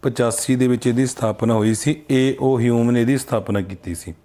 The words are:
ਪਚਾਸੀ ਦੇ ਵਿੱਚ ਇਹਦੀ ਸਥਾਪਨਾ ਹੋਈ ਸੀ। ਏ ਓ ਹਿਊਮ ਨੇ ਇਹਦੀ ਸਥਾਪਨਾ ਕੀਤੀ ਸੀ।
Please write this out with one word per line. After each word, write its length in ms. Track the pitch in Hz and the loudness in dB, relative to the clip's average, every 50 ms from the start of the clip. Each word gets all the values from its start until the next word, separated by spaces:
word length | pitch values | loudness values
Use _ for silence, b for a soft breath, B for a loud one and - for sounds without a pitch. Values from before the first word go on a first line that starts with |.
ਪਚਾਸੀ 540 | - 143 117 - 127 120 113 - - - 131 | -2 -4 -2 0 0 0 0 -2 -2 0 0
ਦੇ 120 | 123 127 127 | 2 2 2
ਵਿੱਚ 200 | 123 117 - 123 | 2 2 0 0
ਇਹਦੀ 180 | 120 120 131 | 2 2 0
ਸਥਾਪਨਾ 480 | 127 - - 117 110 104 - - 117 117 | 0 -2 -2 -2 -2 -2 0 0 2 2
ਹੋਈ 200 | 110 107 110 113 | 2 2 2 0
ਸੀ। 280 | 107 - 147 151 151 - - | 0 0 -2 -2 -4 -2 0
ਏ 240 | 139 131 131 135 131 - | 0 2 2 2 0 0
ਓ 200 | 135 131 131 123 | 0 0 2 2
ਹਿਊਮ 320 | 117 120 120 117 117 120 | 2 2 2 2 2 2
ਨੇ 100 | 120 120 | 2 2
ਇਹਦੀ 160 | 117 117 139 135 | 2 2 0 -2
ਸਥਾਪਨਾ 440 | 131 - 135 113 95 - 107 101 | -2 -2 -4 -4 -2 -2 -4 -4
ਕੀਤੀ 340 | 95 90 98 90 - - 87 | -4 -6 -10 -14 -10 -10 -10
ਸੀ। 180 | 82 - - 82 - _ | -10 -10 -14 -16 -16 _